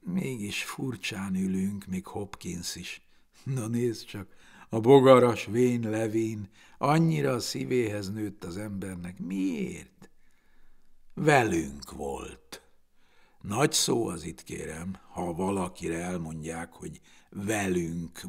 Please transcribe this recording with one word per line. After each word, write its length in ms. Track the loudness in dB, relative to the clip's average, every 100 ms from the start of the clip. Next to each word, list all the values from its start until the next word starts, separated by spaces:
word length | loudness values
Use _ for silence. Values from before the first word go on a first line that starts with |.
mégis 640 | -6 -4 -4 -6 -6 -6
furcsán 680 | -6 -6 -6 -6 -6 -6 -4
ülünk, 520 | 0 0 0 -2 -4 -6
még 200 | -6 -6
Hopkins 680 | -8 -8 -10 -10 -8 -8 -10
is. 260 | -12 -14 _ -20 _ _
Na 240 | -6 -4 -2
nézd 400 | 0 0 -2 -10
csak, 300 | -14 -14 -18 -20 -20 -4
a 120 | 2
bogaras 640 | 10 10 12 10 10 2
vén 460 | -2 2 4 4 -2
Levin, 600 | -2 0 0 -2 -4 -10 -14 -20 -4
annyira 540 | 2 4 4 2 0
a 80 | -2
szívéhez 720 | -4 -6 -2 0 0 -2 -6
nőtt 340 | -6 -6 -8
az 120 | -12 -10
embernek. 600 | -8 -8 -8 -8 -10 -10
Miért? 920 | -6 -2 -2 -2 -6 -8 -16 _ -20 -20 -20 -20 _ -20 -20 -20 -20 -20 -18
Velünk 800 | -2 4 4 4 0 -4 -8 -14
volt. 680 | -10 -8 -8 -10 -16 -18 -20 _ -20 _ _ -20 -20 -20 _
Nagy 320 | -6 2 2
szó 340 | 2 2 0 0
az 180 | -4
itt, 180 | -10 -12
kérem, 540 | -12 -10 -10 -8 -10 -10 -14
ha 220 | -8 -6
valakire 640 | -2 -2 0 -4 -6 -6 -4
elmondják, 760 | -4 -6 -6 -8 -8 -8 -10
hogy 280 | -12 -14 -14 -20 -20 _
velünk 880 | -8 -4 -2 0 0 -2 -4 -8 -10